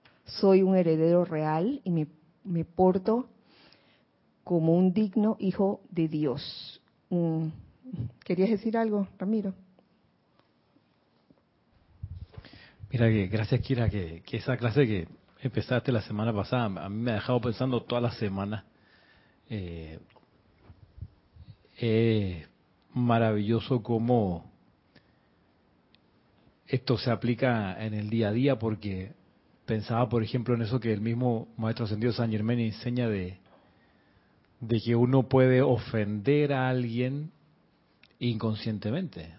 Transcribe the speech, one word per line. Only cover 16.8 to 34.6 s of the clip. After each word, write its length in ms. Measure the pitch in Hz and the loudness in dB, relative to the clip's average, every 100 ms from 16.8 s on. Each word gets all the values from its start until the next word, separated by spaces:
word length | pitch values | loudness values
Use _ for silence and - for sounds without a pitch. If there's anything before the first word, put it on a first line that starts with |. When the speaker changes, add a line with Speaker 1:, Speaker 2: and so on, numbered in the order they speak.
| 98 | -8
Speaker 2:
mí 120 | 107 | -4
me 100 | 120 | -2
ha 40 | 104 | -2
dejado 260 | - 123 | 0 0
pensando 400 | 120 104 131 123 | 0 -2 -2 -2
toda 180 | - 120 | -2 -2
la 100 | 120 | -2
semana. 540 | - 104 98 101 104 - _ _ _ _ _ _ _ - | -2 -4 -4 -4 -6 -10 _ _ _ _ _ _ _ -10
Eh, 500 | 110 87 85 80 80 - - _ _ _ _ - - - - - _ _ - - - _ - | -8 -8 -10 -12 -16 -20 -20 _ _ _ _ -20 -20 -20 -18 -18 _ _ -20 -20 -20 _ -4
es 720 | 117 110 113 110 98 85 - _ _ _ _ | 0 2 4 2 0 -4 -10 _ _ _ _
maravilloso 880 | 127 120 117 113 104 104 113 - 127 | -2 2 4 4 2 0 0 0 -4
cómo 680 | 110 113 117 120 104 85 - _ _ _ _ - _ _ _ _ _ _ _ _ _ _ _ _ _ _ _ _ - | 0 -2 2 2 2 -2 -8 _ _ _ _ -20 _ _ _ _ _ _ _ _ _ _ _ _ _ _ _ _ -6
esto 300 | 127 - 117 | -4 0 0
se 140 | 123 | 0
aplica 720 | 113 117 117 127 117 98 92 | -2 -2 0 0 0 -2 -4
en 100 | 110 | -6
el 160 | 107 104 | -6 -2
día 200 | 113 104 | 0 0
a 20 | |
día, 280 | 113 139 123 | 2 2 0
porque 540 | 113 104 104 92 95 - _ _ _ _ - | -2 -4 -6 -8 -10 -16 _ _ _ _ -4
pensaba, 420 | 110 104 113 120 | -4 -2 0 2
por 140 | 117 | 0
ejemplo, 300 | 107 127 117 | 0 -2 0
en 80 | 117 | 0
eso 180 | 110 127 | 0 -2
que 140 | 113 | 0
el 80 | 104 | -2
mismo 460 | 110 117 123 113 - - | -2 0 0 0 -4 -6
Maestro 280 | 110 113 110 | -4 -2 -4
Ascendido 280 | 104 120 | -2 -2
Saint 180 | 113 117 | 0 -2
Germain 280 | 107 110 120 | 0 0 0
enseña 480 | 113 101 123 123 117 | -2 -4 -6 -2 -2
de, 300 | 101 90 92 _ _ _ _ _ _ _ _ _ _ _ | -2 -6 -10 _ _ _ _ _ _ _ _ _ _ _
de 220 | _ | _